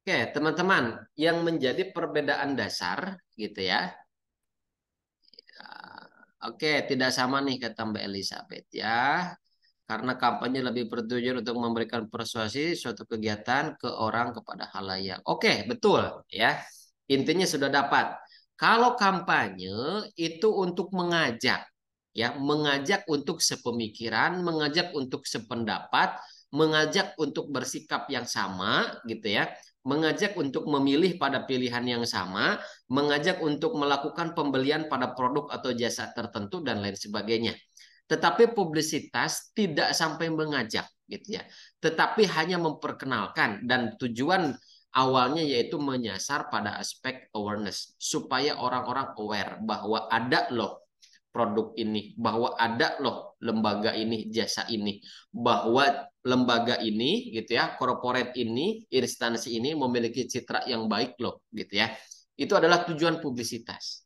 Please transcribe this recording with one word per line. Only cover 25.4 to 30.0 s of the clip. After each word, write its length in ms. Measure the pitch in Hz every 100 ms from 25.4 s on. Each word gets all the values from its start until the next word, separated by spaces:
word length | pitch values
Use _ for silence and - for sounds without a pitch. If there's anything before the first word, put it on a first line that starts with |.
| 107 117 110 87 - 131 185 - - - _
mengajak 640 | 143 156 156 151 196 190 -
untuk 320 | 143 165 147
bersikap 560 | 135 123 151 - 139 -
yang 160 | 127 117
sama 720 | 120 98 95 98 143 220 - 117
gitu 200 | 110 107
ya, 200 | 110 160 - - _
mengajak 560 | 131 143